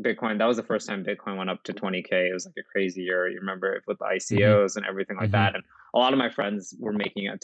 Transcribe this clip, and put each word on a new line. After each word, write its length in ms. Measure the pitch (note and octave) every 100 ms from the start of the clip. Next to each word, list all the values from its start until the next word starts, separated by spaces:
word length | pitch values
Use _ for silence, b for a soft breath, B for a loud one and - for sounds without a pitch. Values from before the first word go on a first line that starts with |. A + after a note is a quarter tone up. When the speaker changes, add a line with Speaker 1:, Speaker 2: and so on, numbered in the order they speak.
Speaker 1:
Bitcoin, 360 | A#2 G#2 A2+ G#2
that 80 | A2+
was 100 | A#2
the 60 |
first 240 | - A2 -
time 160 | G2+
Bitcoin 320 | F#2 G2+ - G2
went 100 | F#2
up 120 | F#2
to 80 | -
twenty 300 | G2 G2 F#2
K. 260 | - F#2 F2+
It 60 |
was, 100 | F#2 F#2
like, 100 | -
a 60 | -
crazy 320 | G2+ F#2+ F#2
year. 260 | F2+ F#2 F2+
You 100 | F2
remember 340 | F#2+ F#2+ F#2+
it 80 | G2 -
with 120 | G2+
the 80 | G#2
I 120 | G2
C 240 | - A#2
Os 280 | G#2 G#2 G2
Speaker 2:
Mm-hmm. 60 | G#2
Speaker 1:
and 80 | G2+
everything 300 | F#2+ F#2+ F#2+
like 100 | G#2
Speaker 2:
Mm-hmm. 60 |
Speaker 1:
that. 220 | G2+ G2 F#2+
And 80 | - b b
a 40 | A#2
lot 140 | B2+
of 60 | C3+
my 120 | A#2+
friends 440 | - G2+ G#2 F#2 -
were 140 | A2+
making 360 | G#2 G2 G2+ G2+
a 100 | G#2